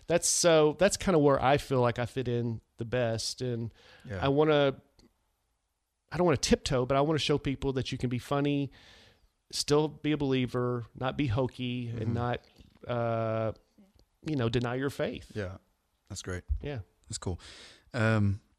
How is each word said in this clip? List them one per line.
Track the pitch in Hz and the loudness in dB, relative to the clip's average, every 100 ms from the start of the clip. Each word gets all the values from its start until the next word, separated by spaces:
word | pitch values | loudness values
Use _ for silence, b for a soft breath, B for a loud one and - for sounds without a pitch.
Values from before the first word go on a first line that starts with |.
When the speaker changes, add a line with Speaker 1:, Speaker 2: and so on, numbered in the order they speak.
| - | -2
Speaker 1:
That's | 165 - | 0 2
so, | - 170 160 151 147 | 2 6 6 6 4
that's | 190 - | 2 2
kinda | - 165 | 2 4
where | 143 139 | 6 4
I | 127 139 | 4 2
feel | - 135 | 2 0
like | 123 117 | 2 0
I | |
fit | 120 - 123 | -4 -4 -4
in | 120 120 110 - - | -2 -2 -6 -10 -12
the | |
best, | 120 127 117 113 - - | -6 -2 -2 -2 -6 -6
and | 127 117 113 b b b - | -4 -4 -6 b b b -10
Speaker 2:
Yeah. | 98 | -2
Speaker 1:
I | 131 | 0
wanna, | 139 156 147 143 135 _ _ _ _ _ _ _ _ _ _ _ _ _ | 4 4 4 4 0 _ _ _ _ _ _ _ _ _ _ _ _ _
I | 156 | 0
don't | 180 | 2
wanna | 139 | 2
tiptoe, | - 240 - 131 | 4 2 2 -2
but | 127 135 | 0 2
I | |
wanna | 147 160 | 2 0
show | - 147 | 0 0
people | - 131 139 | -2 -4 -4
that | 131 120 | -4 -4
you | - | -4
can | 127 | -4
be | 123 | -4
funny, | - 143 143 143 139 b b b b b b _ _ | -2 0 0 0 -2 b b b b b b _ _
still | - - 147 151 | -8 0 2 2
be | 147 151 | -2 -2
a | 151 | -2
believer, | 143 131 127 127 123 123 113 - | 0 0 0 -2 -2 -4 -8 -6
not | 131 135 | -4 -2
be | 143 | 0
hokey, | 107 131 - 127 123 120 | 0 -2 -4 -6 -6 -6
Speaker 2:
Mm-hmm. | 117 | -6
Speaker 1:
and | 113 | -4
not, | 120 120 120 - - - _ - | -2 -2 -4 -8 -20 -20 _ -8
uh, | 120 117 113 113 110 110 - _ _ 202 _ _ _ - | -4 -2 -2 -2 -2 -4 -6 _ _ -20 _ _ _ -6
you | 139 | 0
know, | 117 | 0
deny | 120 120 | 0 0
your | 127 139 | -2 -4
faith. | - 160 78 - | -4 -4 -6 -10
Speaker 2:
Yeah. | 110 95 90 - _ _ _ _ | -8 -8 -10 -18 _ _ _ _
That's | 95 | -12
great. | - 90 - - | -8 -8 -6 -6
Speaker 1:
Yeah. | 139 135 - _ _ | -4 -8 -10 _ _
Speaker 2:
That's | 110 | -8
cool. | - 87 B B B B B | -6 -8 B B B B B
Um, | 127 110 110 101 98 - | -2 2 4 2 0 -8